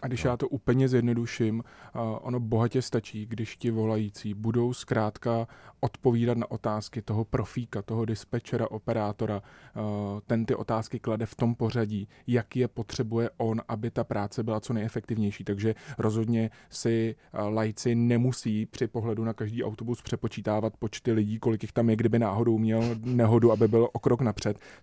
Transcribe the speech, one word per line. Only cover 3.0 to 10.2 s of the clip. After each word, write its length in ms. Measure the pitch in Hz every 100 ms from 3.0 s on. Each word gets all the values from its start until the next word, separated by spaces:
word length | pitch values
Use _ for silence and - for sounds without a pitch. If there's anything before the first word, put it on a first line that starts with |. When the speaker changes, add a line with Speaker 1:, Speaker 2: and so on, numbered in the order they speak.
| - 107 107
Speaker 1:
když 320 | 113 110 -
ti 140 | 120
volající 640 | 110 110 110 104 - 107
budou 400 | 101 113 117 120
zkrátka 760 | 127 - 113 107 - 120 117 117 - - -
odpovídat 580 | 120 - 131 117 117 117
na 140 | -
otázky 500 | 123 113 107 - 117
toho 240 | 104 107 113
profíka, 560 | - 104 - 117 104
toho 240 | - 113 117
dispečera, 640 | 110 - 120 - 120 113
operátora, 720 | 110 - 113 104 104 110 101 - - - -
eh, 40 | 107 104 101 101